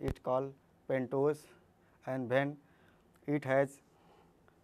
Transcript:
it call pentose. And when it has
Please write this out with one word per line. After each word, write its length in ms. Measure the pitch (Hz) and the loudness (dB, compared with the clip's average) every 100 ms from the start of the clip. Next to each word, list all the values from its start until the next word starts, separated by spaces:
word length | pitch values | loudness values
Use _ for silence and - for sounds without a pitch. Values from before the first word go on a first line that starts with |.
it 200 | 139 - | -6 -4
call 300 | - 127 139 139 _ _ - | -2 0 -2 -8 _ _ -4
pentose. 500 | 135 127 135 143 147 - - _ _ _ _ - | -2 0 0 2 0 -8 -20 _ _ _ _ -8
And 240 | 131 123 | -6 0
when 280 | 131 139 147 - _ - _ _ _ - | 0 0 -4 -16 _ -20 _ _ _ -4
it 200 | 147 143 | -2 2
has 360 | 135 139 - _ _ - - - _ _ _ | 2 2 -2 _ _ -20 -20 -20 _ _ _